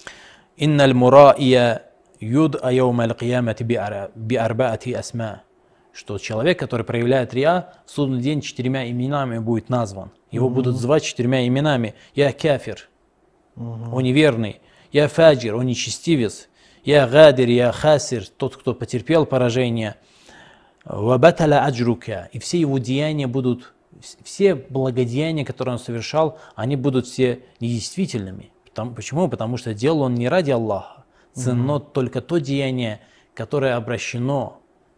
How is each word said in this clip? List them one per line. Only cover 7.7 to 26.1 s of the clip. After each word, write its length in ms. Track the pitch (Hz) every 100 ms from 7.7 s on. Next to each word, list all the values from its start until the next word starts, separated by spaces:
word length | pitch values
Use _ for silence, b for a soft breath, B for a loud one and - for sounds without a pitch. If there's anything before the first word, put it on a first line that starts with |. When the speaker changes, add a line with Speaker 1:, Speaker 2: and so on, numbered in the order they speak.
| B _
Speaker 1:
в 40 |
судный 300 | - 139 127
день 200 | 127 151
четырьмя 480 | - - 127 135 120
именами 480 | 120 131 143 131 113
будет 300 | 110 117 -
назван. 420 | 123 110 95 95 _ _
Его 160 | 113 127
Speaker 2:
Мгм. 80 |
Speaker 1:
будут 220 | 123 127 120
звать 260 | 120 156
четырьмя 440 | - - 120 131 123
именами. 480 | 131 151 135 110 b b
«Я 180 | - 143
кафир», 560 | - 160 135 - 98 - _ _ _ _ _ _ -
Speaker 2:
Мгм. 380 | 117 113 117
Speaker 1:
он 80 | 123
неверный. 580 | 127 139 156 117 107 - b b b
«Я 160 | 143 147
фаджир», 480 | - 165 139 117 110
он 100 | 127
нечестивец. 840 | 120 113 - - 156 107 - - b b b
«Я 240 | - 143 127
гадир», 400 | 143 156 131 120
я 240 | 120 123
хасир, 540 | - 151 147 - 117 92
тот, 300 | _ 135 -
кто 180 | -
потерпел 520 | 113 - 123 104 160 143
поражение. 680 | 131 123 117 123 117 110 - b b b b b b b b
«Ва 340 | - 98 107 131
батала 460 | 160 170 156 143
аджрука», 640 | 135 120 120 117 - 98 87
и 60 | 104
все 200 | - 175
его 200 | 151 135
деяния 480 | 117 131 151 151 131
будут, 460 | 131 127 120 - _ _ -
вс-, 180 | - -
все 300 | - - 196
благодеяния, 920 | 147 - 135 131 120 120 123 160 156
которые 300 | 131 - 127
он 40 | 120
совершал, 600 | - 117 110